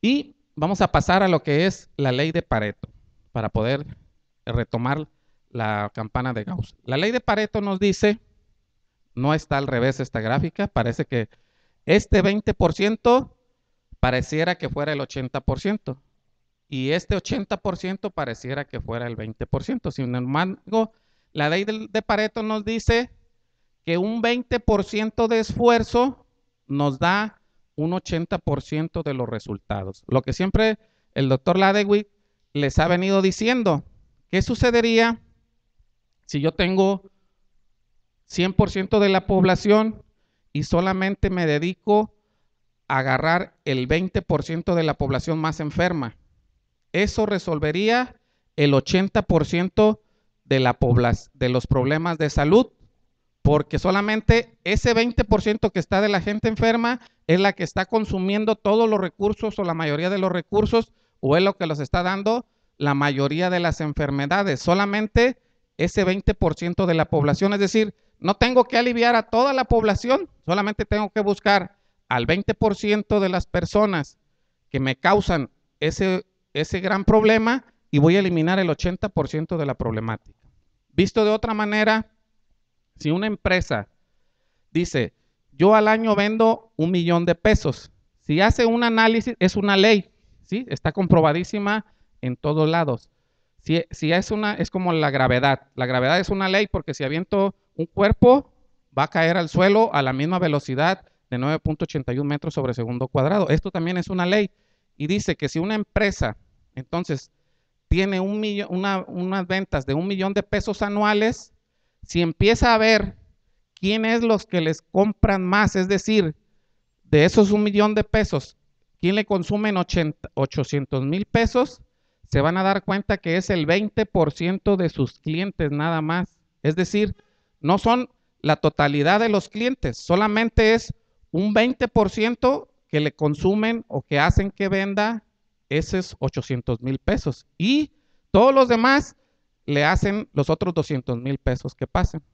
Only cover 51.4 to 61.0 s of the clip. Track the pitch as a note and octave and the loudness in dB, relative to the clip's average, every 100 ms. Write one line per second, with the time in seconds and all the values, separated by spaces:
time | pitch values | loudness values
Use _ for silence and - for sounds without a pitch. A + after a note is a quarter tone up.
51.4 | B2+ B2+ - C3+ B2+ D3+ E3+ D#3+ D3+ C#3+ | -2 -2 0 0 2 0 -2 -2 -2 0
52.4 | D3 G#3 C4 _ _ _ _ _ _ _ | 4 4 4 _ _ _ _ _ _ _
53.4 | - D3+ C#3+ C#3+ F3+ F#3+ G#3 G#3+ G#3+ A3+ | 2 2 0 -2 0 0 0 -2 2 2
54.4 | A#3 _ E3+ A3 B3 A3+ A#3 A#3 - G#3 | 2 _ -4 -2 0 0 0 -2 0 0
55.4 | G#3+ G#3+ G#3+ F#3+ D#3+ G3 G#3 G3 E3 G#3 | 0 -2 -2 -2 -2 0 0 0 -2 -4
56.4 | A3+ A3 A3+ A#3 A#3 B3 - _ - F3 | -4 0 0 2 0 -4 -10 _ 0 2
57.4 | G3 F#3 E3+ - F#3+ A3+ G#3+ F#3+ F#3 G3+ | 2 0 -6 -6 -2 -2 -2 -2 -2 -2
58.4 | G#3+ G#3+ G3+ G#3+ A3+ G#3+ F#3 _ G3 G#3+ | 0 -2 0 2 2 0 -2 _ -4 -2
59.4 | A3 G3 F#3 E3 D#3+ D3 F3 G3 F#3 F3 | -6 -4 -4 -2 -2 -2 -2 -2 -2 -4
60.4 | D#3 G3+ A3 A#3 A3+ _ | -2 -2 2 0 -2 _